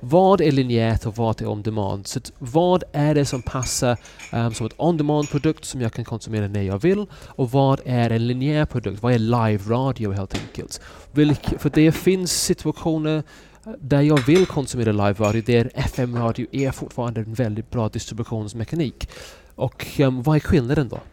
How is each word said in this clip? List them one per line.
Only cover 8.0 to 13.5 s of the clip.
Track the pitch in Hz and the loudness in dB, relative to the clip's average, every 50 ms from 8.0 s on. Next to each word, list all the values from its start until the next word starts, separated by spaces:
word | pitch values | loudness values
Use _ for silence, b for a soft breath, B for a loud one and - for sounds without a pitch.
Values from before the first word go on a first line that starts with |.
| 117 117 | 2 2
en | 117 113 117 | 2 0 0
linjär | 120 123 127 131 143 151 151 151 | 0 -2 -2 -2 -2 0 0 0
produkt? | 147 - 131 104 104 95 104 104 | -2 -2 -6 -6 -6 -8 -4 0
Vad | 120 123 | 0 2
är | 117 | 2
live | 110 110 120 120 113 110 107 101 98 107 | 2 2 2 2 2 2 0 0 0 -2
radio | 113 123 131 135 127 - 113 104 95 | -2 0 0 -2 -2 -2 -4 -4 -4
helt | 98 95 90 - | -4 -6 -6 -6
enkelt? | 98 104 - - - 82 - - - B B B B B B - | -8 -8 -8 -12 -12 -12 -12 -12 -16 B B B B B B 2
Vilk-, | 143 151 151 143 - - - - - | 2 4 4 4 0 0 -4 -4 -2
för | - 151 | -2 0
det | - 156 156 160 156 | 4 6 4 6 4
finns | - - - 190 190 185 170 - - - | 4 2 2 2 2 0 -2 -2 -2 0
situationer | - 180 - - 156 151 - - 170 160 160 156 156 156 156 151 B B B B B | -2 -2 -2 -2 -6 -6 -4 -2 -2 -2 0 0 0 -2 -2 -4 B B B B B